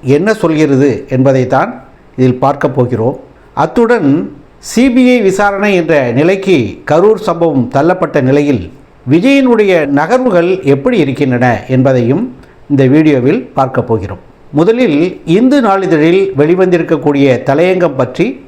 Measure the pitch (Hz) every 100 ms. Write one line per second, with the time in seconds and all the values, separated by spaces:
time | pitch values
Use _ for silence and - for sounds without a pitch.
0 | 131 147 196 214 165 156 156 135 143 104
1 | - 131 131 131 123 127 180 - - -
2 | - - 127 127 139 139 147 131 120 107
3 | 113 151 - - - - 160 - 233 240
4 | 147 147 202 - - - - - 262 240
5 | 247 247 196 190 202 196 208 190 160 151
6 | 123 117 160 196 196 170 107 - - 156
7 | 202 220 - 165 165 139 120 139 160 180
8 | 156 147 131 139 147 123 85 - - _
9 | - 156 240 277 262 226 202 180 143 139
10 | 160 247 254 175 175 185 139 135 247 240
11 | 143 127 139 123 123 110 - 131 131 131
12 | 117 147 247 - - - - 139 131 147
13 | 156 139 123 214 - - 135 - - 110
14 | 90 92 - - - 143 170 233 247 143
15 | 175 - - 180 254 285 226 196 185 160
16 | 156 180 196 131 151 180 185 175 160 156
17 | 139 143 139 120 - 143 175 185 175 135
18 | 123 - 208 -